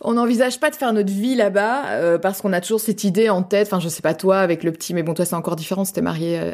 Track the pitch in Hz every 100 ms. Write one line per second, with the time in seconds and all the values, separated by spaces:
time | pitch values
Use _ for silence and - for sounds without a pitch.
0 | - 233 240 233 254 247 302 302 254 214
1 | 196 196 240 254 202 196 214 262 277 113
2 | 170 170 190 196 202 180 180 220 220 208
3 | 202 180 220 185 185 202 208 185 165 -
4 | 156 160 190 190 185 160 165 165 - 175
5 | 165 160 175 170 165 165 160 190 190 -
6 | 165 160 170 170 170